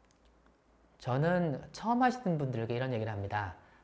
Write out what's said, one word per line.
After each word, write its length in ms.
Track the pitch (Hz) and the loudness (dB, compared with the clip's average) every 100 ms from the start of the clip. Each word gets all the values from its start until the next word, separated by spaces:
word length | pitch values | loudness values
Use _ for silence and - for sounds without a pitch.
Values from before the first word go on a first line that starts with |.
| _ _ _ _ _ _ _ _ _ _ | _ _ _ _ _ _ _ _ _ _
저는 640 | - 127 160 180 170 135 - | -2 2 2 2 2 -2 -6
처음 300 | - 208 240 | -6 0 4
하시는 340 | 254 247 190 160 | 4 2 0 0
분들에게 360 | 139 117 113 | 0 -2 -2
이런 180 | 120 131 | -2 0
얘기를 200 | 120 110 | 0 -2
합니다. 420 | 104 98 104 98 85 - - | -2 -2 -2 -4 -8 -20 -20